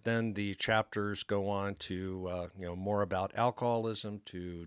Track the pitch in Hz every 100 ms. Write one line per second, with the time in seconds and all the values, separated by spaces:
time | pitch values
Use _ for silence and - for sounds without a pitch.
0 | 113 117 113 101 101 95 - 110 110 107
1 | 104 101 - 101 98 101 101 101 - 92
2 | 95 92 90 90 87 92 87 90 98 101
3 | 95 92 95 - 120 - 120 117 113 110
4 | 107 104 - 92 87 85